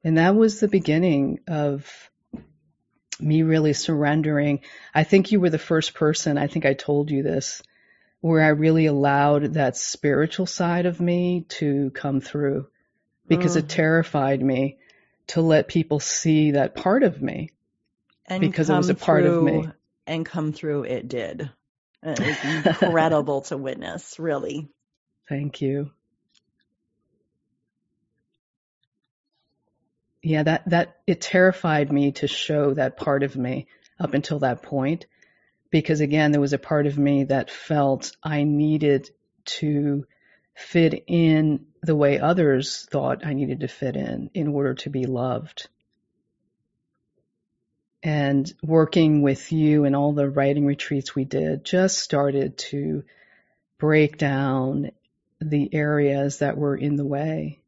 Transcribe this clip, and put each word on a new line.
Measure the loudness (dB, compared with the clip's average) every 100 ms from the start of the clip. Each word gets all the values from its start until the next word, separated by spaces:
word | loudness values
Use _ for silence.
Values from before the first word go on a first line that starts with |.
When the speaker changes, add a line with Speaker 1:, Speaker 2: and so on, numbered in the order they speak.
| 0
Speaker 1:
And | 2
that | 4 6
was | 4 2
the | 0
beginning | 2 2 2 2 2 0 -4 -6
of | -2 -2 -4 -10 -20 -20 _ _ -20 -20 _ _ _ _ _ _ -6
me | 0 2
really | 4 2 2
surrendering. | 0 -2 0 0 0 0 0 0 -2 -6 -20 -4
I | -2
think | 4 2 4
you | 2
were | 2
the | 0
first | 0 -2 -2
person, | 0 0 0 -2 -2
I | -2
think | 0 0
I | 0
told | 0 -2 0
you | -2
this, | 0 -2 -4 -14 -20 _ _ _ _ _
where | 2 4
I | 4
really | 4 4 4 4
allowed | 2 2 4 4 2 0 0
that | -2 -2
spiritual | -10 -4 0 2 0 -2 -6
side | -4 -2 0 -2
of | -2
me | -2 0 0 -2 -6
to | -4 -2 0 -2
come | -4 -4 -4
through | -4 -4 -2 -4 -8 _ _ _ _ _ _
because | 0 2 0
it | -2
Speaker 2:
Mm. |
Speaker 1:
terrified | 0 2 2 2 0 0 0
me | 0 0 -2 -6 _ _ _ _ -6
to | 0
let | 4 4 4
people | -2 0 -2
see | -2 -2 2 4 4
that | 2 0 -2
part | 0 2
of | 2 0
me | -8 -8 -12 _ _ _ _ _ _ _ -10
Speaker 2:
And | -2
Speaker 1:
because | -2 0 0
it | 2
was | 0
a |
Speaker 2:
come | 0 2
Speaker 1:
part | 4 4
of | 4
me. | 2 0
Speaker 2:
through, | -4 -12 _ _ -8
and | -8 -6
come | -6 -6
through | -6 -6 -4
it | -4 -8 -6
did. | -8 -8 -8 -12 _ _ _ _ _ -8
Uh, | -4
it's | -4 -4
Speaker 1:
<laughs> | -4 -2 -2 0
Speaker 2:
incredible | 2 2 2 2 0 -4
to | -4 -8
witness, | -8 -10 -10 -12 -14 -8
really. | -6 -4 -6 -10 -12 _ _ _ _ _ _
Speaker 1:
Thank | -8 -8 -6
you. | -4 -4 -8 _ _ _ _ _ _ _ _ _ _ _ _ _ _ _ _ _ _ _ _ _ _ _ _ _ _ _ _ _ _ _ _ _ _ _ _ _ _ _ _ _ _ _
Yeah, | -2 0
that, | 0 0 0
that, | 0 0 _ -2
it | -2
terrified | 0 4 4 4 0 0 2
me | 0 0
to | -2 -6
show | -4 -4 0 0
that | 0 -2 -2
part | -2 0
of | -2 -4
me | -4 -6 -10 _ _ _
up | -2
until | -2 -2 -2
that | -2 -2
point, | -4 -4 -2 -4 -8 _ _ _ _ _ _
because | 0 0 0
again, | 2 2 4
there | 2
was | 0
a | -2
part | 0 0 0
of | 2
me | 2 2 0
that | -2 -4
felt | -12 -2 0 2 0 -6 _
I | -6 -2
needed | 0 2 2 2 2 2 -2 _ _ _ -14
to | -6 -2 -2 -2 -4 -6 _ _ _ _ -20
fit | -2 2 2 0 -2
in | 2 4 4 2 -2 -6 _
the | -2 2
way | 2 2
others | 2 2 2 2 -2 -10 -6
thought | -4 -2 -4 -4
I |
needed | -4 -4 -6
to | -8
fit | -6 -6 -6
in, | -6 -8 -8
in | -6 -4
order | -2 -2 -4
to | -6
be | -6 -4
loved. | -4 -4 -6 -8 -18 -20 _ _ _ _ _ _ _ _ _ _ _ _ _ _ _ _ _ _ _ _ _ _ _
And | -4 0 2 0 -2 -8
working | 2 2 4 4 4 6
with | 4 0 -2
you | 2 4 4 4
and | 2
all | 0
the | 0 0
writing | 2 0 2 0
retreats | 0 -4 -6 -4
we | -6 -4
did | -2 -2 -4
just | -2 0 2 0
started | -2 0 0 0 -4 -6 -10
to | -6 -4 -6 -8 _ _ _ _ _ _ _
break | 2 4 4 2
down | -2 0 0 0 -2 -4 -6 _ _ _ _ _
the | -2 -2 0
areas | -2 0 2 2 0 -2 -2
that | -4 -2
were | -2 -2
in | -2 -2
the | -2
way. | -4 -4 -4 -8 -12